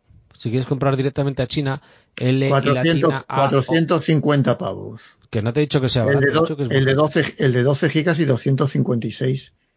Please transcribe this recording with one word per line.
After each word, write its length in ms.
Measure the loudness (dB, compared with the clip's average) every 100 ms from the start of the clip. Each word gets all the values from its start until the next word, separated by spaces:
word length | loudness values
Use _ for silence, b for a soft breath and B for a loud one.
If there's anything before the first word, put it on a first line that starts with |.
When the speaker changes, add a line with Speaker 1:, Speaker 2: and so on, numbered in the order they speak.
| _ -20 _
Speaker 1:
si 140 | -12 -4
quieres 160 | -4 -2
comprar 300 | -2 0 0
directamente 460 | -2 -2 -2 -2
a 40 | -4
China, 360 | -4 -4 -4 -10 b b -4
L 300 | 0 2 2
y 20 |
Speaker 2:
Cuatrocientos, 640 | 2 2 0 2 2 2
Speaker 1:
latina 140 | -2 -4
A, 80 | 0
O. 40 |
Speaker 2:
cuatrocientos 640 | 2 2 2 0 2 0
cincuenta 520 | 0 0 2 2 2 0
pavos. 600 | -4 -8 -12 -16 -20 _ _
Speaker 1:
Que 120 | -6
no 100 | -2
te 80 | -2
he 40 |
dicho 160 | 0 0
que 80 | 0
sea 140 | 0
Speaker 2:
El 100 | 2
Speaker 1:
barato, 100 | 2
Speaker 2:
de 60 | 2
Speaker 1:
he 40 |
Speaker 2:
do-, 80 | 2
Speaker 1:
dicho 140 | 0 -2
que 60 |
es 80 | -2
Speaker 2:
el 140 | 2 2
de 80 |
Speaker 1:
barato. 80 | 2 2 2
Speaker 2:
doce, 140 | -2 0
el 80 | 0
de 100 | 2
doce 260 | 2 2 0
gigas 280 | 0 0 0
y 40 |
doscientos 480 | 0 0 0 0 0
cincuenta 340 | 0 -2 -2 -4
y 60 |
seis 400 | -4 -4 -4 -8 _ _